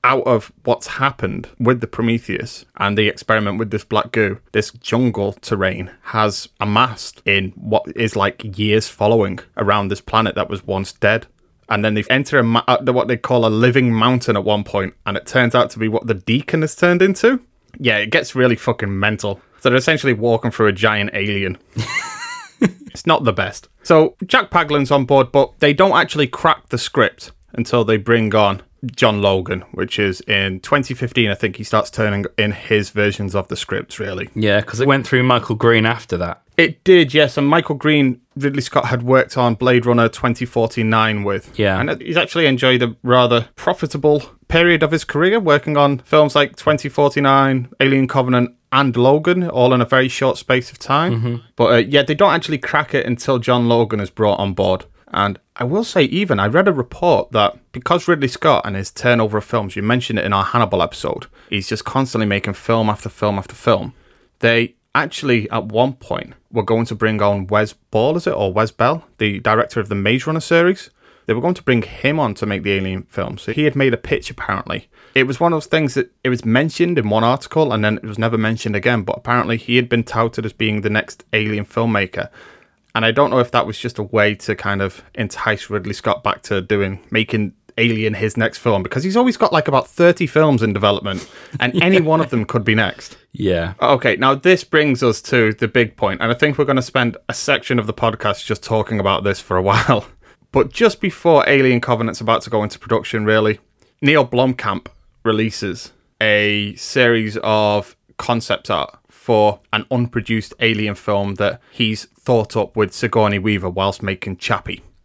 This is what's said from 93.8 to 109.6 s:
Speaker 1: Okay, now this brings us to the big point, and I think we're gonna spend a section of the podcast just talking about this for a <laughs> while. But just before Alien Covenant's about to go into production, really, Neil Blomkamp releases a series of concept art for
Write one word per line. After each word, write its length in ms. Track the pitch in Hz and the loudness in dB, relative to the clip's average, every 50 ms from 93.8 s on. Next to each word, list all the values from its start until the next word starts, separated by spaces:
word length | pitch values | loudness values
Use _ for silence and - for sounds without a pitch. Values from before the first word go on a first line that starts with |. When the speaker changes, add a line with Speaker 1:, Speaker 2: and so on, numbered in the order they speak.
Speaker 1:
Okay, 360 | - 127 143 123 - 123 98 | 2 2 2 2 2 0 0
now 180 | - 127 131 139 | 2 2 0 0
this 300 | 135 - 180 185 - - | 2 2 2 2 2 0
brings 360 | _ - 156 151 147 131 123 131 | _ 0 2 2 2 0 0 0
us 180 | 120 107 - | 0 0 -2
to 320 | - - - 123 110 107 107 | -4 -2 0 2 2 2 0
the 160 | - 117 107 | -2 -4 0
big 260 | - 123 117 110 _ | 0 0 0 0 _
point, 240 | - - 98 95 - | -4 -4 -4 -2 -2
and 100 | 98 113 | -2 -2
I 20 | 120 | 0
think 220 | - 151 151 139 | 0 0 0 2
we're 80 | 151 143 | 0 0
gonna 160 | - 135 131 | 0 0 -2
spend 340 | 127 - _ 131 123 117 98 - _ - | -2 -2 _ -2 -2 -2 -4 -6 _ -10
a 40 | - | -10
section 460 | - - - - - - - 127 120 | -6 -2 -2 -2 -2 0 0 0 0
of 80 | 107 | 0
the 60 | 107 113 | -2 -2
podcast 500 | - - 113 107 - - 104 101 - - | 0 0 0 0 0 -2 -2 -2 -2 -4
just 160 | - 107 - | -6 -6 -6
talking 380 | - - 113 110 101 - 113 104 | -4 -2 -2 -2 0 -2 -4 -2
about 240 | 95 98 95 - 98 | 0 0 0 0 0
this 160 | 101 95 - | -2 -2 -4
for 160 | - - 92 | -4 -2 -2
a 60 | 92 | 0
<laughs> 80 | 92 98 | 2 2
while. 340 | 101 110 - - 127 104 - - - _ _ - _ _ _ _ | 2 2 2 2 0 0 0 -8 -20 _ _ -20 _ _ _ _
But 220 | - 135 120 - - | 0 0 0 0 0
just 260 | - 233 214 - - | 2 2 2 2 0
before 480 | - 185 - - - 175 160 143 - | -6 -6 -6 0 2 4 4 6 6
Alien 320 | - 139 139 131 131 123 120 | 4 4 4 4 4 2 2
Covenant's 400 | - - 123 110 117 113 - - | 0 0 -2 0 0 -4 -6 -4
about 220 | 117 117 113 110 | 0 0 0 0
to 80 | - - | 0 -2
go 120 | 117 110 | -2 -2
into 160 | 104 104 - | -2 -2 -8
production, 460 | - - 110 117 110 87 - - 110 107 | -12 -4 -2 -2 -2 -2 -4 -6 -2 0
really, 380 | 107 110 110 110 107 107 - _ _ _ _ _ _ _ _ | 2 2 2 2 0 -2 -4 _ _ _ _ _ _ _ _
Neil 260 | - 139 156 151 135 | 0 2 4 4 2
Blomkamp 600 | 120 - 120 131 131 127 - - 110 98 95 _ - _ _ _ _ _ _ _ | 2 2 0 2 2 0 -2 -4 -4 -4 -6 _ -14 _ _ _ _ _ _ _
releases 720 | 113 110 107 113 110 - - 104 98 87 - - - _ _ _ _ _ _ | -2 0 0 0 -4 -4 -6 -8 -8 -8 -10 -14 -20 _ _ _ _ _ _
a 560 | 107 110 104 104 104 104 104 104 104 104 101 | 0 0 2 2 2 0 0 -2 -4 -6 -10
series 640 | - - - - 131 123 120 117 113 110 107 104 113 | -14 -14 -6 0 2 2 4 2 2 0 -2 -6 -4
of 540 | - 107 110 107 107 104 104 104 98 - _ _ _ _ _ | 0 0 2 2 2 2 0 0 -4 -6 _ _ _ _ _
concept 520 | - - - 120 117 - - 90 - _ - | -10 -4 -2 -2 -2 0 -4 -4 -4 _ -4
art 280 | 104 80 65 - - _ _ _ | -4 -4 -4 -6 -12 _ _ _
for 520 | _ _ _ - 117 107 107 104 101 - | _ _ _ 0 2 4 4 2 0 -2